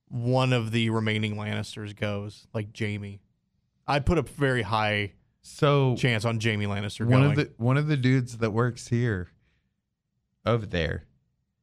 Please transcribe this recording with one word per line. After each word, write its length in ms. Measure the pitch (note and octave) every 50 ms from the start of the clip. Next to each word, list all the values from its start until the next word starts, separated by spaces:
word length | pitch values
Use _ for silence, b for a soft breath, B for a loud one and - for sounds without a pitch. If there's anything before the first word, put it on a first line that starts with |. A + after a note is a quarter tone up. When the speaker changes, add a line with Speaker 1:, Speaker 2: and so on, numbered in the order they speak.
| _ _
Speaker 1:
one 440 | C3+ B2 A#2+ B2 B2+ B2+ C3 B2+ B2+
of 200 | A#2+ A2+ A2 A2
the 180 | A#2 A2+ A2+
remaining 460 | A2+ A2+ A2 G#2+ G#2+ G#2+ A2 G#2+ G#2
Lannisters 580 | G#2 G#2 G#2+ G#2+ G#2+ G#2 - - A2 G#2+ G2+ G2+
goes, 540 | G#2+ A2 G#2 G#2 G2+ G2+ G#2 - - - _ -
like 240 | A2+ G#2 G#2 -
Jaime. 440 | - A2+ G#2 G#2 G2+ G2+ G2+ G2 G2 - _ _ _ _ _ _ _ _ _ _ _ _
I'd 180 | - C3+ D3 C3+
put 140 | - F3+ D#3+
a 40 | B2
very 400 | - - - C#3+ C3+ B2+ B2 G#2
high 500 | F#2+ A2+ A2 G#2+ G#2+ G#2 G2+ G#2 G2 - _ _ _ _ _ -
Speaker 2:
So 520 | - - - D3+ C#3+ C#3+ C#3+ C3+ C3 B2
Speaker 1:
chance 280 | A#2+ - B2+ A#2 G#2+ G2+
on 160 | A#2 A#2 A2+
Jaime 260 | G#2+ A#2 G#2+ G#2 G#2
Lannister 400 | G2+ G2 G2 G2+ G#2 - - A2
Speaker 2:
one 140 | A#2 B2+ C3
Speaker 1:
going. 100 | C#3 D3
Speaker 2:
of 60 | C#3+
the, 160 | D3 C#3+ - - -
one 180 | A2+ B2 C3
of 100 | C#3+ D3+
the 100 | D3+ D3+
dudes 420 | C#3 B2 B2+ C3 C3+ B2+ A#2 A#2 A2
that 120 | A#2 A2
works 380 | G2+ A2+ B2 B2 A2+ - - -
here 420 | A#2+ A#2 A#2+ A#2+ G#2 F2+ F2+ - _ _ _ _ _ _ _ _ _ _ _ _ _ _ _ _ _ _ _ _ _ _ -
over 220 | G#2+ A#2 A#2 G#2+
there 380 | G2+ - F2 D#2+ E2 F2+ E2 - - _ _ _ _ _ _ _ _ _ _